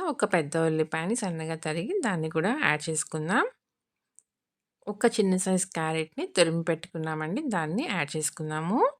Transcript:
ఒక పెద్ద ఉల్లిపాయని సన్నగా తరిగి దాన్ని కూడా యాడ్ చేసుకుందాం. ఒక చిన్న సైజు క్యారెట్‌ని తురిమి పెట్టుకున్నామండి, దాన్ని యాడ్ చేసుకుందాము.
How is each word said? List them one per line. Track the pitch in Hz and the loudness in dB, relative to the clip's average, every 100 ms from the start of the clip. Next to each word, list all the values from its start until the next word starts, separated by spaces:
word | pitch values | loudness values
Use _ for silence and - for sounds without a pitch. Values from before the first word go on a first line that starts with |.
| 349 | -4
ఒక | 262 | -2
పెద్ద | 196 175 147 165 | 2 2 2 2
ఉల్లిపాయని | 165 156 156 160 170 240 | 2 2 0 -2 -2 -2
సన్నగా | 190 160 160 160 | -2 -4 -6 -4
తరిగి | 156 160 220 403 | -4 -4 -2 0
దాన్ని | 247 175 160 | 0 0 0
కూడా | 160 180 294 | 0 0 2
యాడ్ | 147 151 | 2 2
చేసుకుందాం. | 165 156 - 156 156 226 480 - _ _ _ _ _ _ _ _ _ _ _ _ - | -2 -4 -4 -4 0 0 0 -4 _ _ _ _ _ _ _ _ _ _ _ _ -10
ఒక | 202 233 | 2 2
చిన్న | 233 196 185 | 4 2 2
సైజు | 190 185 180 | 2 0 0
క్యారెట్‌ని | 170 160 160 156 - 370 | -2 -2 0 -2 -6 -2
తురిమి | - 165 165 | 2 4 2
పెట్టుకున్నామండి, | 165 160 - 165 160 156 156 220 311 | 0 -2 -4 -6 -4 -2 -2 -4 -2
దాన్ని | 190 156 190 | -2 0 -2
యాడ్ | 330 180 147 | -2 -2 -2
చేసుకుందాము. | 160 151 - 156 156 165 240 523 | -4 -4 -6 -6 -4 0 2 2